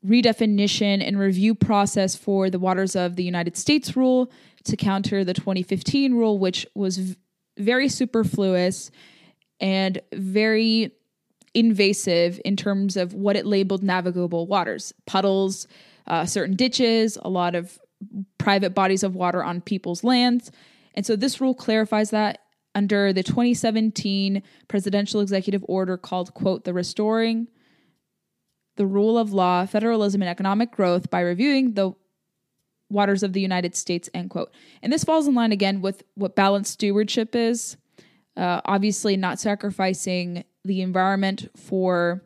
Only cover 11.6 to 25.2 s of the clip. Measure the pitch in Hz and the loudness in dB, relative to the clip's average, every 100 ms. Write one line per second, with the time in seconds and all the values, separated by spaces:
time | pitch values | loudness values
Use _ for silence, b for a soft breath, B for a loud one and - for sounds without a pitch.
11.6 | 226 202 202 202 - 170 175 175 - 196 | 4 6 4 2 0 2 2 -2 -4 -4
12.6 | - 196 196 185 180 196 202 202 208 196 | -2 -2 -2 -2 -4 -2 -2 0 0 0
13.6 | 196 190 196 185 180 180 175 170 170 196 | 0 -2 0 0 -2 -2 -2 -2 -2 -2
14.6 | 165 90 - - - 190 196 196 196 190 | -2 -6 -10 -18 -4 0 2 2 0 -4
15.6 | - b b b - 165 165 202 180 190 | -12 b b b -4 -2 -2 -2 -2 0
16.6 | 254 247 240 226 220 - - 185 175 175 | 0 2 2 4 0 -2 -4 -2 0 -2
17.6 | 175 - _ _ 202 196 196 _ - 196 | -6 -16 _ _ -14 -12 -12 _ 2 2
18.6 | 190 190 190 190 196 185 180 180 - 175 | 2 2 2 2 0 0 -2 0 -2 -6
19.6 | - 196 - 175 233 254 247 240 - b | -4 -6 -4 -2 2 4 4 2 -2 b
20.6 | b b b - 202 214 262 - 262 254 | b b b -8 -2 0 0 0 0 0
21.6 | - 220 214 214 208 214 214 - _ _ | 0 0 2 0 0 0 0 -4 _ _
22.6 | _ 202 202 202 202 185 185 - 240 240 | _ -2 0 2 2 2 0 2 2 2
23.6 | 226 220 220 - 202 196 196 196 196 b | 0 0 0 -2 -2 0 0 -2 -6 b
24.6 | b 208 196 202 208 214 | b -4 0 -2 0 -2